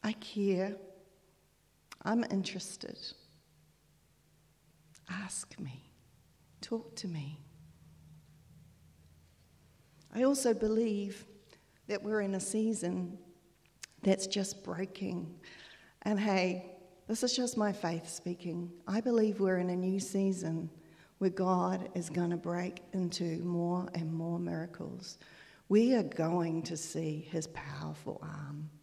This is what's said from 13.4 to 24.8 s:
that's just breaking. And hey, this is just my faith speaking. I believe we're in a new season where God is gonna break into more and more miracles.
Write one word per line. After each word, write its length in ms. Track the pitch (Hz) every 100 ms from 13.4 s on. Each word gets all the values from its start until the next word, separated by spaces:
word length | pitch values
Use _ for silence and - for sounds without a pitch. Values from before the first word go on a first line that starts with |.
| _ _ _ _ - -
that's 240 | - 190 190
just 360 | 202 190 -
breaking. 760 | - 175 190 - 190 175 165 175 - - - - - _
And 180 | - 208
hey, 560 | 214 190 185 185 - - - - -
this 160 | 226
is 100 | 247
just 220 | 247 247 233
my 160 | 208
faith 380 | 196 170 165 -
speaking. 640 | - - 175 175 170 175 175 -
I 140 | 202
believe 400 | 240 233 214 196
we're 200 | 190 185
in 100 | 180
a 60 | 180
new 220 | 185 190
season 680 | 185 196 196 185 165 165 160 - - - - _
where 100 | 190
God 600 | 185 185 185 180 185 185 180
is 140 | 165
gonna 260 | 160 175 170
break 480 | 170 175 180 180 -
into 500 | 190 175 - 175 165 170
more 420 | 175 170 180 180
and 200 | 170 160
more 260 | 160 165 170
miracles. 800 | 175 165 170 165